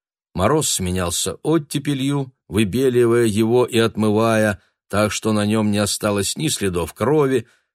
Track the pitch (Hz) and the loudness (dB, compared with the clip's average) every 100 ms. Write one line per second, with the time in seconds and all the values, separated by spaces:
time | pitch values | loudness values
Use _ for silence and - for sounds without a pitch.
0 | _ _ _ 90 104 156 165 - 92 92 | _ _ _ -2 2 2 0 -2 -2 -2
1 | 87 - 95 - 147 165 147 - 135 139 | -4 -4 -6 -6 -2 -2 -2 -6 -4 -4
2 | 135 143 131 - _ 95 107 113 135 123 | -2 -4 -6 -12 _ -2 0 0 2 4
3 | 120 120 113 104 113 123 120 113 113 - | 4 4 2 2 2 2 2 2 0 0
4 | 107 104 113 110 107 98 _ _ _ 98 | 0 2 2 2 0 -2 _ _ _ -2
5 | 107 - 110 107 104 110 107 104 101 - | -2 -2 -2 0 0 0 0 0 -2 -2
6 | 107 101 98 - - - 98 87 82 - | -2 -2 -4 -4 -4 -2 -2 -2 -6 -4
7 | 110 156 139 131 - _ _ | 0 2 2 0 -4 _ _